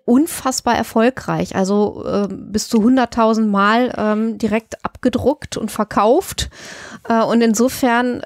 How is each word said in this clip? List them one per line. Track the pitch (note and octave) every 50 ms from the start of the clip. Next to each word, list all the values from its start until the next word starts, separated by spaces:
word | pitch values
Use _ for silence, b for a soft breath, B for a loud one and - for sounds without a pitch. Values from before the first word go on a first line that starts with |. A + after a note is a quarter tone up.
| _
unfassbar | - - C4 D#4 E4+ - - - C4 C4 - - B3 A#3
erfolgreich, | - A3+ - - A3+ A3 B3 C4 - - - E3 D#3+ E3+ - -
also, | - F#3+ F#3 G3+ G#3 G#3 G3+ - - -
äh, | - - G3+ G3+ G3
bis | G3 - - - G3 G#3+ - -
zu | - A3+
hunderttausend | G3+ A#3+ B3+ C4 B3 A#3 - A#3+ A3+ A3 A3+ A3 A3 G#3+
Mal, | G3+ G3 G3 G#3 A3 A#3 B3+ A#3+ - -
ähm, | G#3 G#3+ G#3+ G#3+ A3 A3+ A3 G#3
direkt | - G#3+ G3+ A3+ A3+ _ - - -
abgedruckt | - - - - B3+ - A2+ F#2+ A#3+ D4 - - - - -
und | - G#3
verkauft. | - - G#3+ - - A#3+ G3+ G#3+ B3+ E4+ G4 - - - - - B B B B B B B B B B B -
Äh, | A#3 A3+ A3
und | E3 G3+ A#3
insofern, | A#3 A3+ G#3+ G#3 A3+ C4 - - - B3 A#3 A#3+ B3 B3 A#3+ - -